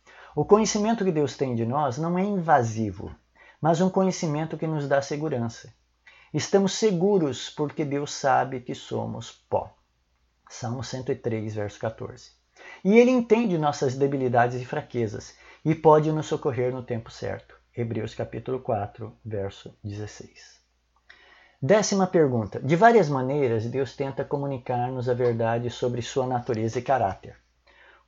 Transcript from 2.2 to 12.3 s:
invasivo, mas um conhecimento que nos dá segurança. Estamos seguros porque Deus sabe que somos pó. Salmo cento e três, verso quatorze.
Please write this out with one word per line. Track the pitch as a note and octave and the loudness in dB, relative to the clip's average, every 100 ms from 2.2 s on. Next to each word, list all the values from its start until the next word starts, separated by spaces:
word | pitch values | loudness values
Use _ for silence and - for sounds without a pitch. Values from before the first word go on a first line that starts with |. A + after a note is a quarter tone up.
invasivo, | G3+ G3+ E3 D3 A#2 A2 A2 F#2 F2+ D2 _ _ - _ | 0 -2 2 4 4 -2 -4 -4 -10 -14 _ _ -20 _
mas | D3+ E3 | 0 2
um | F#3 | 2
conhecimento | F#3 F#3+ - E3+ D3 D#3+ D#3 | 2 0 0 -4 -4 -4 -6
que | E3 | -4
nos | D#3 C#3 | -4 0
dá | C#3 | 0
segurança. | C#3 D3 D#3 C3 A#2 - A#2 - _ _ - - _ | 0 -4 -4 -2 -4 -6 -16 -20 _ _ -20 -20 _
Estamos | D3+ - G3 G3 | -6 2 2 2
seguros | - A3 F3 F#3+ G3+ D3+ A#2+ - | 2 0 2 4 4 2 -2 -8
porque | - D3 - D3 | -6 -4 -4 -4
Deus | C#3 D3 | -4 -4
sabe | - C#3 B2+ B2+ C3 | -2 2 2 2 -4
que | A#2+ | -10
somos | C#3 - A#2+ A2+ A2+ A#2 - _ | -12 -8 -6 -6 -8 -12 -18 _
pó. | G#2 - - _ _ _ _ _ _ - | -4 -4 -12 _ _ _ _ _ _ -20
Salmo | - A#2+ A#2+ | -10 -8 -6
cento | B2 B2+ B2 | -8 -8 -6
e | |
três, | C3+ A#2+ A2 G#2+ | -6 -4 -4 -4
verso | G#2+ G#2 - | -6 -8 -6
quatorze. | A2+ - - - - | -8 -8 -12 -14 -20